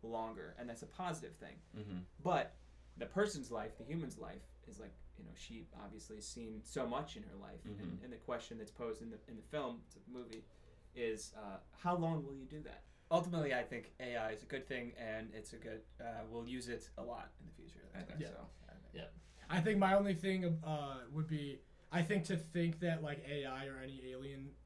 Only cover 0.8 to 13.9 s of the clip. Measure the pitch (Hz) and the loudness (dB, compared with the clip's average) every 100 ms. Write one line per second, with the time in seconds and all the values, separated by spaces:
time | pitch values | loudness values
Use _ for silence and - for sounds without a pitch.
0.8 | - - 180 160 - - - - - - | -8 -4 -2 -2 -4 -10 -12 -12 -12 -8
1.8 | 104 90 90 - 139 160 127 - - - | -4 -4 -6 0 6 6 6 -2 -18 -18
2.8 | - - 120 185 208 160 123 117 107 - | -16 -6 0 4 4 4 -2 -2 -2 -6
3.8 | 120 165 135 107 87 95 - - - 190 | -2 0 0 -4 -8 -10 -12 -16 -14 -12
4.8 | 107 - - - - 104 - 113 - - | -12 -12 -14 -12 -12 -12 -10 -10 -10 -10
5.8 | 101 104 - 107 101 - 113 110 - - | -10 -10 -10 -8 -8 -6 -6 -6 -4 0
6.8 | 120 127 156 - 104 98 101 - - 101 | 2 2 0 -6 -8 -10 -10 -10 -8 -4
7.8 | 110 - - 113 - 117 - 113 107 - | -4 -4 -6 -8 -2 -2 -2 -8 -8 -4
8.8 | 117 110 113 107 - 113 - 151 131 117 | -2 -2 -4 -10 -10 -12 -2 0 0 -2
9.8 | - - - 123 117 113 - - - - | -10 -18 -10 -8 -6 -8 -10 -18 -20 -18
10.8 | - 123 117 110 - 110 104 95 - - | -14 0 2 2 -2 -8 -8 -8 -10 -2
11.8 | 175 175 165 165 139 139 131 151 151 - | 4 6 6 4 0 -6 -6 -8 -8 -10
12.8 | - - - 165 175 170 147 123 120 120 | -14 -20 4 4 6 4 4 4 2 -2
13.8 | 113 | -6